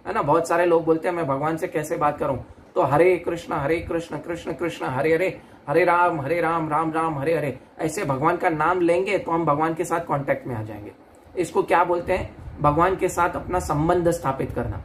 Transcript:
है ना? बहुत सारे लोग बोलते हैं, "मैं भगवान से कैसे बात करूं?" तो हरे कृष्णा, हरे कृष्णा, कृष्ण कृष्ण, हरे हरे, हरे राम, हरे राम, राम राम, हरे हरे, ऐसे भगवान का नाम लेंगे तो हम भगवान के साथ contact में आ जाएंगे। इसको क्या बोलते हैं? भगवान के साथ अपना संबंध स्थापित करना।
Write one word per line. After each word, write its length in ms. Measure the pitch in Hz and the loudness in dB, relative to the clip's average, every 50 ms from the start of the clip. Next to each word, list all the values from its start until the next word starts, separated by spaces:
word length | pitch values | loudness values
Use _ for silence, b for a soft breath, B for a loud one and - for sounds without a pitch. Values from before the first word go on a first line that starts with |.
| - | -8
है 80 | 90 98 | -6 -4
ना? 80 | 214 | 0
बहुत 260 | 147 143 156 165 165 - | 2 4 4 4 4 2
सारे 180 | 170 170 180 | 2 2 4
लोग 180 | 175 165 165 156 | 4 4 4 4
बोलते 240 | 160 160 160 185 185 | 4 2 2 2 -2
हैं, 60 | 175 | -2
"मैं 120 | 170 160 | -2 -2
भगवान 300 | 139 135 139 151 160 165 | -2 -2 -2 -2 -2 -2
से 120 | 160 180 175 | -2 -4 -4
कैसे 280 | - 156 143 - 170 | -4 -4 -4 -4 -2
बात 220 | - 147 147 - - | 0 0 0 0 0
करूं?" 200 | 156 139 131 110 - - - - - - - | -2 -4 -4 -6 -8 -12 -20 -20 -16 -6 -2
तो 80 | 185 | 0
हरे 340 | 160 127 143 151 175 185 180 | 2 4 4 6 6 6 4
कृष्णा, 440 | 165 - 185 170 170 - - 170 151 | 2 0 -4 -6 -6 -6 -6 -4 -2
हरे 200 | 139 147 165 170 | -2 -2 -2 -2
कृष्णा, 380 | 165 - 170 165 165 - 151 143 | -2 -4 -4 -4 -4 -6 -10 -10
कृष्ण 340 | - 170 175 165 - 185 | -8 -8 -8 -8 -8 -8
कृष्ण, 340 | 165 - 175 165 - - 170 | -6 -4 -4 -6 -4 -6 -6
हरे 280 | 156 127 131 147 160 160 | -4 -2 0 2 2 2
हरे, 260 | 165 190 170 - - B B B B B 143 | 2 0 -2 -4 -6 B B B B B 0
हरे 160 | 147 165 180 | 2 4 4
राम, 360 | 175 170 175 180 175 165 151 | 6 4 4 4 2 0 0
हरे 200 | 131 147 165 175 | -2 -2 0 0
राम, 280 | 160 160 170 165 156 156 | 0 0 0 -2 -2 0
राम 240 | 147 156 165 160 | 0 0 0 0
राम, 260 | 156 160 165 160 151 135 | -2 -2 -2 -2 -2 -2
हरे 180 | 139 160 170 | 0 0 0
हरे, 240 | 147 143 135 - - - - - - | 0 -2 -4 -6 -8 -12 -18 -10 -6
ऐसे 260 | 165 156 - 208 190 | -6 -4 -4 -4 -4
भगवान 320 | 139 135 127 151 170 359 | -2 -2 0 2 0 2
का 120 | - 196 180 | 2 0 0
नाम 320 | 160 151 156 170 185 180 | 0 2 2 2 2 2
लेंगे 380 | 170 165 170 180 190 208 196 175 | 4 2 2 2 2 0 -2 -2
तो 140 | - 170 | -2 -2
हम 120 | 165 170 165 | -2 0 2
भगवान 300 | 151 143 151 160 165 165 | 2 2 2 0 -2 -2
के 100 | 175 175 | -2 -4
साथ 160 | - 170 170 | -2 -2 -4
contact 460 | - - 147 139 139 151 135 - - | -2 -2 -4 -2 0 -2 -2 -2 -4
में 80 | 135 117 | -8 -6
आ 80 | 110 | -6
जाएंगे। 300 | 107 110 104 104 104 104 - - - - - - - - - | -6 -8 -10 -12 -14 -16 -18 -20 -20 -20 -20 -20 -20 -8 -6
इसको 260 | 185 165 165 - 196 | -4 -4 -2 0 0
क्या 220 | 175 - 185 165 180 | 2 4 4 4 4
बोलते 280 | 175 175 175 170 185 | 4 0 -2 0 -2
हैं? 240 | 185 214 - - - - - - - - | -2 -2 -4 -6 -12 -16 -16 -14 -4 0
भगवान 360 | 147 147 147 165 175 190 185 | 2 2 4 4 4 4 2
के 120 | - 190 175 | 2 0 0
साथ 220 | - 175 175 180 | 2 2 0 0
अपना 280 | - - - - 180 180 | 0 -4 -4 -2 -2 -2
संबंध 520 | - - 147 147 156 170 180 180 165 170 | 0 0 0 2 2 2 4 4 4 2
स्थापित 400 | 170 170 - 135 - - 135 - | 2 0 0 -2 -2 -2 -4 -4
करना। 320 | - 123 117 107 95 87 | -4 -4 -4 -4 -6 -8